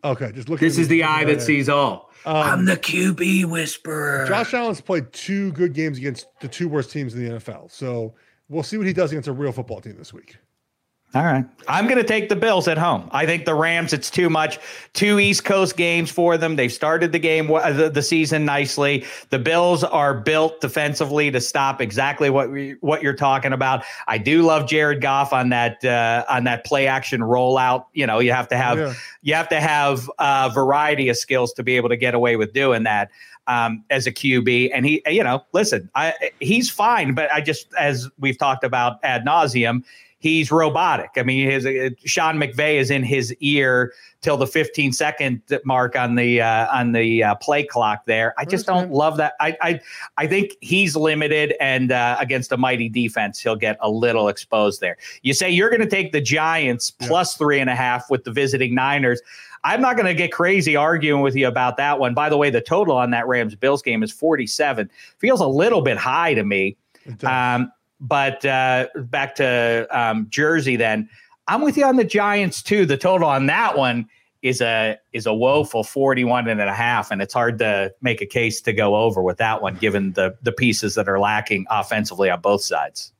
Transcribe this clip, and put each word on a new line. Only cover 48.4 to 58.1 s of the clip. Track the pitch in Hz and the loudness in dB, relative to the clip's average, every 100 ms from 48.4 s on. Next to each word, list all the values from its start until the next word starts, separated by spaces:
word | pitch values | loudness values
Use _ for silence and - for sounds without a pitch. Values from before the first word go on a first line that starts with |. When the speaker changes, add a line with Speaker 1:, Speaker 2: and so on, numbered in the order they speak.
Speaker 2:
just | 160 185 | -4 -4
don't | - 180 | 0 0
Speaker 1:
Understand. | 180 160 | 0 2
Speaker 2:
love | 156 156 | 2 2
that. | 147 - | -2 0
I, | 151 160 | -4 -2
I, | 175 165 - - - - | -2 -4 -8 -18 -10 -6
I | 151 | -2
think | 190 202 - | 0 -2 -6
he's | 120 185 196 | -2 0 2
limited, | 151 156 151 151 151 151 - | 2 0 2 0 0 0 0
and, | 139 131 127 | 0 0 2
uh, | 123 120 120 | 2 0 0
against | 123 131 120 | -2 -4 -2
a | 127 | -2
mighty | 127 127 117 | 0 0 -2
defense, | 113 120 113 104 - | -2 -2 -2 -4 -4
he'll | - 110 | -4 -2
get | 110 107 | -2 -2
a | 110 | -2
little | 110 120 113 104 | 0 2 2 0
exposed | 101 - 110 104 98 | -2 -2 2 2 0
there. | 92 85 - - | -6 -6 -14 -8
You | 131 | -2
say | 143 185 | 0 2
you're | 175 214 | 2 2
gonna | 233 220 | 2 0
take | 196 170 | 0 0
the | 151 | -2
Giants | 131 151 160 165 143 120 - - | 0 0 0 0 0 -2 -6 -8
Speaker 1:
Yeah. | 123 | -2
Speaker 2:
plus | 165 180 - | 0 0 -2
three | 151 139 | 0 2
and | 131 | 0
a | |
half | 123 127 123 | 0 0 -2
with | - | -2